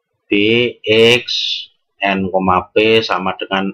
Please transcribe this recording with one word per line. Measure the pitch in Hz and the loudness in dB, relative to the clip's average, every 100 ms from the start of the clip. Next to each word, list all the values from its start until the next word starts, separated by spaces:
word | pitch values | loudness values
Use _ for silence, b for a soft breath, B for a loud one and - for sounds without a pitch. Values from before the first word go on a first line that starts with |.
| _ _ _ | _ _ _
B | 101 104 117 120 - | 0 2 2 0 -4
X | - 110 117 123 - - - - - _ _ _ | 0 4 4 4 -2 -6 -6 -8 -10 _ _ _
N, | 98 95 95 92 95 90 - 110 | -4 -2 -2 -2 0 0 0 0
P | 110 113 | 2 2
sama | 110 90 95 95 | 0 -4 -4 -6
dengan | - 98 98 | -4 -4 -4